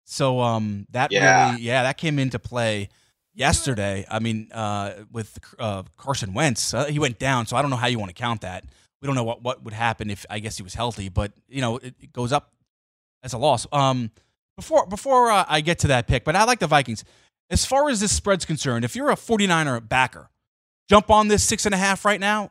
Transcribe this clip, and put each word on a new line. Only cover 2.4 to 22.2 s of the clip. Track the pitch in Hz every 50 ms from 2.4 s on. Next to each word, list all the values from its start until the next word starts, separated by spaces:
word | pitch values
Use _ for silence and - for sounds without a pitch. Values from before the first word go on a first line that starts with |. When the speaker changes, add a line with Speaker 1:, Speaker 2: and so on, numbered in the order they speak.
| _ - 120 120 117 110 107 101 98 - _ _ _ _ _ _ _ _ _
Speaker 1:
yesterday. | 110 131 151 - - - 143 120 101 98 101 98 95 - -
I | 107 110
mean, | 113 117 110 110 110 -
uh, | - 113 107 104 104 101 101 101 95 101 110 _
with, | - 117 107 - - - - - - -
uh, | 120 107 98 95 90 - _ _
Carson | - 139 131 - 113 95
Wentz, | 92 127 156 143 113 - - -
uh, | - 120 147
he | 147 147 147
went | 156 127 110 -
down, | 127 135 135 123 113
so | - 123
I | 123
don't | 143 139
know | 131
how | 117 127 123
you | 123 110
wanna | 101 90 87
count | - 123 120 117 107
that. | 101 90 92 95 - - _ _ _ _ _ _
We | 139
don't | 139 135
know | 127 117
what, | 113 117 -
what | 120 127 127 - 120
would | 113 107
happen | 113 117 117 110 - 107 104
if, | 101 - - -
I | 104 107
guess, | 107 107 -
he | -
was | 95 92 -
healthy, | 113 117 120 107 104 98 95
but, | 90 107 104 101 _ _ _ _
you | 123 139
know, | 131 117 117
it, | - 127 127 - _
it | - -
goes | - 123 123 117
up | 143 143 _ _ _ _ _ _ _ _ _ _ _ _ _ _ _ _
as | - 120 123
a | 113
loss. | 139 151 123 113 - -
Um, | 147 143 135 135 131 127 117 110 _ _ _ _ _ _ _ _ _
before, | 190 175 - 320 277 -
before, | 180 208 - - 277 262 247 240 233
uh, | 208 190 -
I | - 151 156
get | 151 175 165 -
to | - 143
that | 131 120 -
pick, | - - 123 -
but | 151 165
I | 196 220
like | 240 247 -
the | 180
Vikings. | 151 156 143 131 117 110 - - _ _ _ _ _ _ _ _ -
As | 180 180 -
far | - 262 277 294 294
as | 247 190
this | 214 190 -
spread's | - - 202 196 175 -
concerned, | - 156 - - 139 117 117
if | 120 120 -
you're | 240 294 277
a | 202
forty-niner | - - - 226 202 202 190 170 160 156 143 123 117
backer, | 113 - 135 127 127 - - - - _ _ _ _ _ _ _ _ _ _ _ _ -
jump | 196 214 208 -
on | 214 214 214 208
this | 208 190 -
six | - - - -
and | 208 196
a | 185
half | 196 196 190 - -
right | 202 208
now. | 185